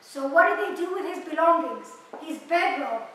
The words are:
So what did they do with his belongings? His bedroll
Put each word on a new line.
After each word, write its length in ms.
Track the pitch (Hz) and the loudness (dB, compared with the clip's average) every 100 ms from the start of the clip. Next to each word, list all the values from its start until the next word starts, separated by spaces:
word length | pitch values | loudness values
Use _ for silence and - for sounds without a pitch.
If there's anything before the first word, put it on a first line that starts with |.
So 260 | - 277 277 | -16 -6 0
what 200 | 311 359 | 4 4
did 120 | 403 | 4
they 220 | 403 370 | -2 -4
do 120 | 349 | -4
with 120 | 381 339 | -4 -6
his 220 | 359 - | -8 -8
belongings? 600 | 311 330 330 - - - - - - | 2 4 4 2 -6 -12 -18 -18 -16
His 160 | - - | -10 -12
bedroll 640 | - 339 359 294 285 226 - | 0 2 2 0 -4 -4 -8